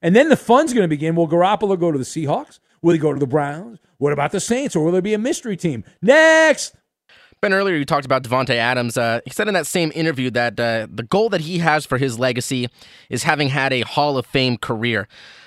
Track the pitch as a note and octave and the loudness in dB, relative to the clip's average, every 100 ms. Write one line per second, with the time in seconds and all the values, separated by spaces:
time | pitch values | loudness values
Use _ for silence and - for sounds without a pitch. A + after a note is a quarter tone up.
0 | E3 G3 D#4 C4+ - A#3+ D#4+ B3 F3+ D3+ | 6 6 6 4 4 4 4 2 0 0
1 | D#3 E3 E3 E3+ F3+ G#3 G#3 F#3+ E3+ D3 | -2 0 2 2 2 2 0 0 0 -2
2 | B2 - C#3+ F3+ D4 - _ _ E3 E3 | -4 -6 -4 -4 -6 -20 _ _ 2 2
3 | D3+ C#3 C#3 D3 C#3+ D3 A3 A3 _ _ | 2 0 0 0 -2 -6 -14 -20 _ _
4 | C#3 C#3+ C#3+ G3 - A#3+ C#4 F3 D#3 F#3 | -2 0 -2 -2 -2 -2 -2 -2 0 0
5 | F#3 G#3+ A#3 D4+ A#3+ F#3+ F3 B2 - _ | 0 -2 -2 -4 -6 -4 -4 -4 -10 _
6 | F#3 C#4+ D#4+ D#4+ D#4+ C#4+ - _ _ _ | 2 6 6 6 4 2 -4 _ _ _
7 | _ _ _ _ G3+ F#3+ G3 E3+ C#3 D#3+ | _ _ _ _ -2 0 0 -2 0 -2
8 | C3+ C3 B2+ B2+ B2+ A#2+ A#2 B2+ A#2+ A#2+ | 0 -2 0 -2 2 2 2 0 -2 -2
9 | A#2 A#2 - - G#3 F#3+ D3+ F#3+ D#3+ - | 0 -2 -4 -4 0 0 0 -2 -2 0
10 | E3 C3+ B2+ A#2 A#2+ G#2 A#2+ A2+ A2 G#2+ | -2 -2 -2 0 -2 -2 -2 -2 -6 -10
11 | B2 F#3+ A3 G3 D#3 F3+ E3 D3+ - B2+ | -4 0 0 -2 -4 -2 2 0 0 -2
12 | C3+ A2+ B2+ B2 - C3 B2 _ - - | -2 0 -2 -2 -4 -4 -6 _ -20 -20
13 | _ B2 D#3 D3+ D3 C#3 C3+ C3 A2+ - | _ -6 0 0 0 0 0 -2 -2 0
14 | D3 C3+ A#2+ C#3 C3 A#2+ - A2+ A#2+ G#2+ | 0 0 -2 -2 0 -2 -4 -4 -2 -2
15 | G2 - - - | -4 -12 -20 -20